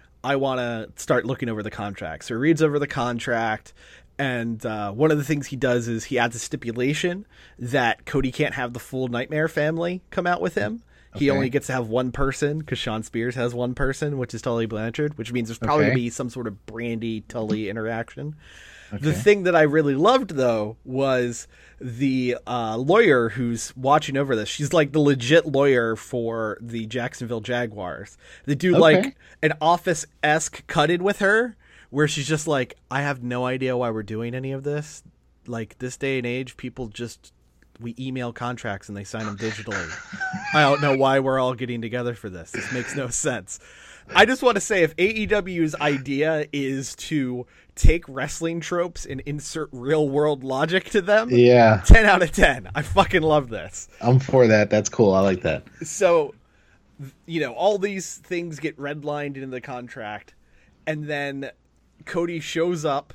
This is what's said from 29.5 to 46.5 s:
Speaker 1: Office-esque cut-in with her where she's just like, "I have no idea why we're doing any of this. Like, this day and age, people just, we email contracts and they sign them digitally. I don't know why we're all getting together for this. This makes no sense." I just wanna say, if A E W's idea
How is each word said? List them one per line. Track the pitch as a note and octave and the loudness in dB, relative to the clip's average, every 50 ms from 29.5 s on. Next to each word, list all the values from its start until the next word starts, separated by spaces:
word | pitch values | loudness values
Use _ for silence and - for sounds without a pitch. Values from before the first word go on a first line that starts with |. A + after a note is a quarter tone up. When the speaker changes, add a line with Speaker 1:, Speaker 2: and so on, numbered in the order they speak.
| D#3+ D#3 | 0 0
Speaker 1:
Office-esque | D3+ D#3+ F3 F3 - F#3 E3 D3+ - - _ _ - D3+ D3+ D#3+ - - - - - - | 2 2 2 2 2 -2 -2 -2 -4 -10 _ _ 0 2 2 2 0 -4 -10 -12 -12 -4
cut-in | - E3 D3+ D#3 F3 F3 F3+ | 0 2 2 2 2 2 0
with | G3+ G3+ - | 0 0 2
her | G#3 F#3+ G#3 A3+ B3 A#3+ - _ _ _ _ - - _ | 2 2 4 2 2 0 -4 _ _ _ _ -20 -18 _
where | - C#3+ D3+ D3 | -2 0 0 0
she's | D3+ D3+ C3+ B2+ | 0 -2 -4 -2
just | D#3 D3+ D3+ E3 | -2 -2 0 0
like, | D3 C3+ B2+ - - - _ - | 0 0 -2 -2 -8 -14 _ -6
"I | B2 C#3 | -4 -4
have | C#3+ C#3+ C#3+ B2+ A#2+ | -2 -2 -4 -4 -6
no | B2 B2 B2 B2+ | -6 -4 -2 -2
idea | B2+ C3 C3 C3 B2+ B2+ B2 | -2 -2 -2 -2 -2 -2 -2
why | B2 A#2 | -2 -2
we're | A2 A2 G#2+ | -4 -4 -6
doing | G2+ A2 A2 A#2 A#2+ A#2+ | -6 -6 -8 -6 -6 -6
any | C3 C3 C3+ | -8 -8 -8
of | C3+ C3+ C3+ | -8 -8 -6
this. | D3 D3 D3 D3+ - - - - - _ _ _ _ _ _ _ - | -6 -6 -6 -6 -10 -14 -20 -20 -20 _ _ _ _ _ _ _ -10
Like, | A#2+ A2+ A2 - - - | -10 -8 -10 -10 -12 -10
this | B2+ B2+ B2 | -10 -10 -8
day | - C#3 C3+ C3+ C3 | -6 -4 -4 -2 -2
and | A#2+ A#2+ | -4 -4
age, | A#2+ B2+ C3 B2 - - | -4 -6 -6 -10 -12 -14
people | - B2 - - B2+ G#2+ | -14 -12 -10 -10 -12 -12
just, | G2+ - A#2+ A2+ - - _ - _ _ _ _ _ _ _ _ _ - | -10 -10 -10 -10 -12 -14 _ -20 _ _ _ _ _ _ _ _ _ -14
we | A#2 A#2 A#2 B2 | -12 -12 -10 -10
email | C3 C3 C3 C3 B2 A#2+ A2+ | -8 -8 -6 -6 -6 -8 -8
contracts | - A#2+ B2 B2 A#2 - A2+ G2+ F#2+ - - | -8 -8 -8 -8 -8 -8 -8 -10 -10 -10 -12
and | G2+ G2+ | -12 -12
they | G2+ | -12
sign | - - A2 A2 | -10 -10 -8 -8
them | G#2+ G2+ G2 | -8 -8 -6
digitally. | A2+ A2 G#2 G#2 A2 A#2 G#2 - E2+ D#2+ - - - - - - - - - - - - - | -6 -6 -8 -8 -8 -8 -8 -8 -8 -8 -10 -14 -14 -14 -12 -10 -8 -8 -8 -8 -8 -2 0
I | D3+ D3 | 2 4
don't | C#3 C#3+ D3 | 4 2 2
know | D3 C#3+ C3+ C3 | 2 0 2 2
why | C3+ C3+ C3+ C#3 | 2 2 2 2
we're | C3 C3+ C3 C3 | 0 0 0 0
all | B2+ B2+ B2+ | -2 -2 -4
getting | A#2 C3 A#2+ A#2+ A#2 | -4 -6 -8 -6 -8
together | A2+ A2+ A2+ B2 A#2+ A#2+ A#2 | -8 -6 -6 -6 -6 -6 -8
for | - - G#2 | -8 -10 -14
this. | F2+ F2 D#2+ - | -14 -14 -14 -12
This | - A#2 A#2 - | -12 -10 -10 -8
makes | B2+ B2 A#2 - - | -8 -8 -8 -8 -8
no | C#3+ C3 A#2 | -8 -6 -6
sense." | - - - D3 B2 G#2 F#2 - - - - - - - - - - - - - - | -6 -4 -4 -4 -4 -4 -8 -12 -16 -18 -18 -20 -20 -20 -20 -20 -20 -20 -12 0 4
I | F3+ G#3+ | 6 6
just | G#3+ C4 - | 6 4 2
wanna | - B3 A3 G3 | 2 2 2 2
say, | - - G#3+ F#3 | 0 0 2 2
if | E3 D3+ - - | 2 2 2 2
A | F3+ G#3+ | 0 0
E | A3 A3 G#3+ F3+ | 0 0 -2 0
W's | G#3 G#3 F3+ F#3+ F3+ E3+ D#3+ D#3 D#3 | 0 0 0 -2 -2 0 0 0 0
idea | - C#3+ D3+ D3 C3+ C3 C#3+ C#3 C3+ D3+ D#3 D#3+ D3+ D3 - | -2 0 0 0 -2 -2 -4 -2 0 0 0 0 0 -2 -4